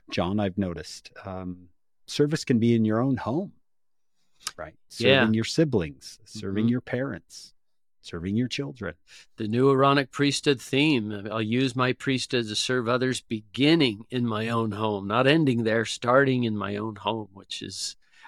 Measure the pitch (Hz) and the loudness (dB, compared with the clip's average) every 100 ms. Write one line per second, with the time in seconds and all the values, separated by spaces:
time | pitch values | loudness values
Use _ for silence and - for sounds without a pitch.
0 | - - 87 104 101 92 95 82 78 - | -8 -4 -2 0 -2 -2 -4 -4 -10 -16
1 | - - 95 92 92 90 90 _ _ _ | -20 -18 -12 -10 -10 -12 -16 _ _ _
2 | - - 147 156 - 120 117 117 110 110 | -8 0 2 0 0 4 4 4 4 2
3 | 131 131 - 139 202 - _ _ _ _ | 0 -2 -2 -4 -4 -10 _ _ _ _
4 | _ _ _ _ - - 82 - - - | _ _ _ _ -14 -12 -16 -16 -18 -2
5 | 117 135 117 110 113 - 160 117 80 135 | 2 4 4 2 0 0 2 2 -2 -6
6 | - - - 107 101 95 117 123 - 123 | -18 -20 -16 -12 -6 0 0 0 -2 -6
7 | 135 98 _ - - _ _ _ _ _ | -4 -8 _ -20 -20 _ _ _ _ _
8 | - 87 90 107 123 - 139 131 95 - | -14 -8 -2 -2 -2 -4 -8 -8 -10 -10
9 | _ - - - 107 117 135 135 139 139 | _ -20 -20 -8 -2 2 4 6 4 4
10 | 135 - 143 135 - 131 - 135 151 135 | 0 0 0 0 0 0 0 2 4 2
11 | 107 104 104 110 107 120 135 123 127 127 | 0 -6 -6 -4 0 0 0 0 0 0
12 | - 131 - 127 113 104 - 127 113 123 | -2 -2 0 -2 -2 -4 -2 0 0 0
13 | 127 120 - 110 107 95 143 165 135 101 | 0 -2 -6 -8 -8 0 4 4 4 0
14 | 113 127 120 107 113 117 113 101 110 101 | -6 -2 -2 -2 -2 -2 -2 0 -2 -2
15 | 98 110 131 156 151 117 110 113 110 - | 0 2 4 4 4 2 2 0 -2 -4
16 | 120 127 139 127 120 107 98 101 110 101 | 2 4 4 2 0 -2 -4 -4 -6 -6
17 | 101 110 104 98 95 - 95 95 - - | -6 -6 -8 -16 -14 -12 -10 -10 -10 -12
18 | _ _ | _ _